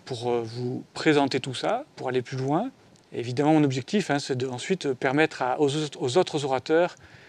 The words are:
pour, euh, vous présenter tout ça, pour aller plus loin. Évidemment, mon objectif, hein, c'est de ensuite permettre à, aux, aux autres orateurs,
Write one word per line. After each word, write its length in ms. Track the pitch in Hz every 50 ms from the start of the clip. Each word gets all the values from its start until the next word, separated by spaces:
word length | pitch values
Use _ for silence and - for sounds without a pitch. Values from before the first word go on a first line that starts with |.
| -
pour, 240 | - 131 113 117 120
euh, 140 | 120 120 117
vous 400 | 113 117 123 123 123 127 - - - -
présenter 460 | - - 165 151 143 143 139 143 135
tout 140 | - 139 123
ça, 320 | - - 165 208 247 311 - _
pour 140 | - 131 127
aller 120 | 127 127
plus 160 | 120 - 135 127
loin. 340 | 131 135 147 170 240 269 - _ _ _ - _ _ _ -
Évidemment, 400 | 120 117 120 127 135 143 151 160
mon 100 | 156 151
objectif, 460 | 139 131 135 120 - - 208 180 -
hein, 100 | 143 143
c'est 180 | - - 139 127
de 100 | 127 131
ensuite 460 | 127 120 - - 190 180 - 143 127
permettre 480 | - - 139 131 147 160 156 - -
à, 180 | 135 123 131 156
aux, 80 | 151 139 135 156 151 143 - -
aux 200 | 156 127 120 180
autres 260 | 180 - - 151 139
orateurs, 520 | 135 135 127 - - 156 165 180 170 - - - - - - -